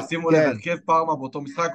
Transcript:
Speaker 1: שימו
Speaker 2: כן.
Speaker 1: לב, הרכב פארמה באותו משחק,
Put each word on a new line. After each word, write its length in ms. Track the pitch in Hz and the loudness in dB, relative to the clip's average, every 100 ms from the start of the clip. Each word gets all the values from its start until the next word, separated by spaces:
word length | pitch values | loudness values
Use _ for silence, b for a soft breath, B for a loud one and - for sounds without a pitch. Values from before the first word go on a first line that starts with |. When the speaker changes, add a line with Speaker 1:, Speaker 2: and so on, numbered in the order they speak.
| 135 | 0
Speaker 1:
שימו 200 | 165 165 | -2 2
Speaker 2:
כן. 60 | |
Speaker 1:
לב, 140 | 160 147 | 4 4
הרכב 280 | 120 165 170 - | 2 -4 -4 2
פארמה 300 | 160 160 151 | 2 2 -2
באותו 240 | 131 143 | -4 -8
משחק, 300 | 139 170 170 | -8 -4 -4